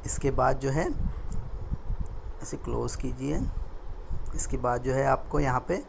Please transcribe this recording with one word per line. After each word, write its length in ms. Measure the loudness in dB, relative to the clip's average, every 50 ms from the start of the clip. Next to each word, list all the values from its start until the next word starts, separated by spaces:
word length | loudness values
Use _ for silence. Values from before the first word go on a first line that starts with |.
| 0
इसके 260 | 0 0 2 2 2 4
बाद 260 | 4 4 4 4 4
जो 100 | 2 2
है 160 | 2 2 2 2 0 2 0 0 0 -2 -2 0 0 0 0 -2 -4 -6 -2 -4 -4 -2 0 -2 0 0 0 -2 -2 -6 -6 -8 -8 -8
इसे 160 | -6 -8 -8
क्लोज 380 | -6 -4 -2 -2 0 0 0 -2
कीजिए। 440 | -2 -2 -2 -2 -2 -2 0 0 0 0 0 -2 -4 -4 -4 -6 -6 -6 -6 -8 -8 -4 -2 -2 -2 0 -2 0
इसके 220 | 0 0 0 0
बाद 260 | 0 2 2 0 2 0
जो 100 | 2 2
है 120 | 4 4
आपको 340 | 4 2 2 0 0 2 2
यहाँ 200 | 4 4 2 2 2
पे 100 | 0 -2 -2 -2